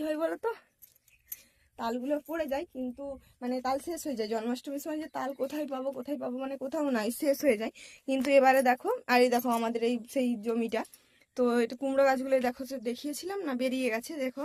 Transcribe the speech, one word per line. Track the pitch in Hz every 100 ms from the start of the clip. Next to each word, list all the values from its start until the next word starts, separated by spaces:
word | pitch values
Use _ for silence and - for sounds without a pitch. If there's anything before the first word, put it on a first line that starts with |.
হয় | 311 302
বলো | 330 339
তো, | 453 440 _ _ - _ _ _ _ - _ _ _ -
তালগুলো | 233 247 262 294 294
পড়ে | 330 302
যায়, | 269 349
কিন্তু | 262 254 247 277 262 - _
মানে | 247 254 254
তাল | 277 339
শেষ | 330 302
হয়ে | 226
যায়। | 214
জন্মাষ্টমীর | 226 226 247 294 277
সময় | 320 311
যে | 311 262
তাল | 262 262
কোথায় | 262 302 285
পাবো, | 262 269 269
কোথায় | 254 285
পাবো, | 254 247
মানে | 269 277
কোথাও | 262 311 285
নাই, | 240 214 -
শেষ | 302 277
হয়ে | 294 214
যায়। | 220 - - - -
কিন্তু | 269 262 277
এবারে | 262 262
দেখো, | 254 254 381 508 -
আর | 247
এই | 247
দেখো | 240 247 233
আমাদের | 233 233 233
এই | 247 220
সেই | 269 247 226 226
জমিটা, | 226 226 220 - - _ _ _ -
তো | 247 240
এটা | 233 247
কুমড়ো | 269 269
গাছগুলো | 269 262 262 262 247
দেখো | 247 262
যে | 269 233
দেখিয়েছিলাম | 240 294 294 349 403 320
না, | 254
বেরিয়ে | 254 262 254
গেছে। | 226 - 320
দেখো | 262 269